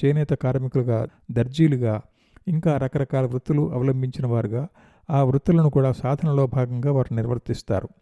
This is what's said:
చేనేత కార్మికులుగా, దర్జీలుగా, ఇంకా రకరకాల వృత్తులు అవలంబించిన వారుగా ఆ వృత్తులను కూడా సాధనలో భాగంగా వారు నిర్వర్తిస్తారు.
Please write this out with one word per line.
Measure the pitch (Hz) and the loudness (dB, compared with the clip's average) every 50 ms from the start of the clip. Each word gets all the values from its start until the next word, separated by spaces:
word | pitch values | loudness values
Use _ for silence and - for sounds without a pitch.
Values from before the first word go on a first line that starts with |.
| - | 0
చేనేత | 139 147 151 147 - | 2 2 2 0 0
కార్మికులుగా, | 147 - - 127 127 131 127 127 - 135 120 123 117 113 113 - _ _ _ - | -2 -2 -2 -2 -2 -2 -2 -2 -2 0 0 0 0 -2 -2 -4 _ _ _ -4
దర్జీలుగా, | 117 117 117 127 131 156 165 156 135 123 120 113 107 - - _ _ _ _ _ _ - - | -2 -2 -2 0 2 2 4 4 4 2 0 -2 -2 -4 -6 _ _ _ _ _ _ -12 -6
ఇంకా | 190 160 160 - 165 147 | -4 -2 0 0 0 0
రకరకాల | 135 131 131 - 147 139 - - 135 131 | 0 -2 -2 -2 -4 -4 -2 -2 -2 -2
వృత్తులు | 120 123 127 - - 151 147 151 160 | 0 -2 -4 -2 0 0 0 0 0
అవలంబించిన | 160 127 127 135 131 131 131 131 127 - 131 | -2 -2 0 0 0 0 -2 -4 -4 -4 -2
వారుగా | 120 120 117 110 107 110 120 143 - _ _ _ _ _ _ _ - | 0 0 0 -2 -2 -4 -6 -6 -8 _ _ _ _ _ _ _ -2
ఆ | - 139 139 | 0 2 2
వృత్తులను | 127 131 143 - - 170 165 160 147 | 2 2 0 2 4 4 4 4 4
కూడా | 131 143 135 131 | 4 4 2 2
సాధనలో | 117 - - 127 143 143 - 160 143 143 135 | 0 -2 -2 -4 -2 0 0 0 2 2 2
భాగంగా | 120 - 135 127 123 123 120 127 143 | 0 0 -2 -2 -2 -2 -4 -2 0
వారు | 143 135 123 - 117 | 0 0 0 -2 -2
నిర్వర్తిస్తారు. | 113 113 120 123 117 - - 113 - - - 110 92 - - - _ | -4 -2 -2 -4 -4 -4 -8 -8 -8 -4 -4 -4 -4 -4 -6 -16 _